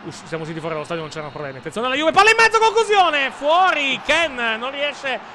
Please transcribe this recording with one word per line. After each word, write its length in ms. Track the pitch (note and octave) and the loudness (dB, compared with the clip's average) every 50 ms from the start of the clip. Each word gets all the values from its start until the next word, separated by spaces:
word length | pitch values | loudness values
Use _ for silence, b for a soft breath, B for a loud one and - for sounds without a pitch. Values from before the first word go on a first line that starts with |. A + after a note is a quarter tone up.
| - | -14
us-, 220 | E3+ D3 - - | -14 -16 -16 -14
siamo 180 | D3+ D3+ D#3+ D#3+ | -12 -10 -10 -8
usciti 160 | D#3 E3+ D#3+ | -8 -10 -8
fuori 140 | D3+ E3 E3 | -8 -6 -6
dallo 120 | D#3 D3+ | -6 -6
stadio 180 | D3 E3+ E3+ D#3+ | -6 -6 -8 -8
e 20 | |
non 80 | D3+ C#3+ | -8 -10
c'erano 180 | D#3 D3+ D3 | -10 -12 -10
problemi. 280 | - D3 D3+ C#3 C3+ C3 | -10 -10 -10 -10 -10 -10
Attenzione 280 | A#2+ D#3+ D3+ G3+ A#3 B3+ | -12 -10 -8 -4 -4 -2
alla 80 | B3+ | -2
Juve, 160 | C#4 D#4 D#4+ | 0 0 2
palla 200 | D4+ F4+ G4 G#4+ | 4 6 6 6
in 40 | A4+ A4 | 6 6
mezzo, 220 | A4+ A4 G#4 A4+ | 4 4 4 4
conclusione! 720 | A4 A4+ G4+ A4 A4+ G4+ G#4 G4+ F#4 E4+ D4+ D4 C#4 C4 | 4 4 4 2 2 4 4 4 4 4 4 0 -2 -2
Fuori, 680 | - - C#4 C#4+ D#4 F4 F#4+ F#4 E4+ D4 C#4+ C4+ C4 A3+ - | -4 -4 0 2 4 4 4 4 2 0 0 -2 -4 -4 -2
Ken 320 | - D4 D#4+ E4+ D#4+ C4+ | 0 0 2 2 0 -2
non 360 | B3 A#3+ A3+ A3+ A3 A#3 C4 | -4 -4 -4 -4 -4 -6 -8
riesce 460 | C#4 C#4+ C#4+ C#4+ C4+ - - C#4 B3+ G#3+ B B B | -6 -4 -6 -6 -6 -6 -6 -6 -6 -6 B B B